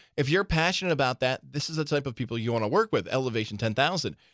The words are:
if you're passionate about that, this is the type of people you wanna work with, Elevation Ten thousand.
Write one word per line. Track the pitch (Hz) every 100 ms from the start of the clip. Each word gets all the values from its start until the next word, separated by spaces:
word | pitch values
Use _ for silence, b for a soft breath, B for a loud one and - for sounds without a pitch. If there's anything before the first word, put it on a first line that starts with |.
| b -
if | 135
you're | 180
passionate | 196 160 170 185 185
about | 143 131 127
that, | 131 131 135
this | 139 -
is | 160
the | 143
type | 147 135
of | 117
people | 117 113
you | 113
wanna | 117 107
work | 180 226
with, | 117 87
Elevation | 131 131 110 107 104
Ten | 113
thousand. | 107 151 185 87 - _